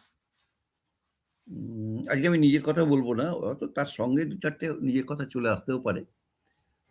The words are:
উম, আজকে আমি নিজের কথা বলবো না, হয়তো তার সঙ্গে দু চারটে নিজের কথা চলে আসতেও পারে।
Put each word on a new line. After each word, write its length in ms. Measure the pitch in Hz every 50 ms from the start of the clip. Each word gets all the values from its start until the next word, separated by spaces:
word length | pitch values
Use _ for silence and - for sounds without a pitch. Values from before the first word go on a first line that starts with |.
| - - _ _ _ _ _ _ _ _ _ _ _ _ _ _ _ _ _ _ _ _ _ _ _ _ _ _ _ 233
উম, 560 | - 120 110 113 113 110 107 110 110 113 - -
আজকে 180 | 135 135 147 175
আমি 100 | 175 160
নিজের 240 | 151 143 143 151
কথা 240 | 147 147 151 170 165
বলবো 280 | 151 143 135 127 120 123
না, 180 | 110 139 170
হয়তো 360 | 175 - - 101 139 - - -
তার 180 | - - -
সঙ্গে 400 | - - - 110 127 131 147 165
দু 120 | 139 98 92
চারটে 360 | - 151 147 - 165 160 147 -
নিজের 220 | 139 135 123 131 131
কথা 200 | - 147 143 135
চলে 240 | - - 127 120 113
আসতেও 300 | 104 92 - - 131 127
পারে। 260 | - 113 92 - - - _ _ _ _ _ _ _ _ _ _ _ _ _ _ _ _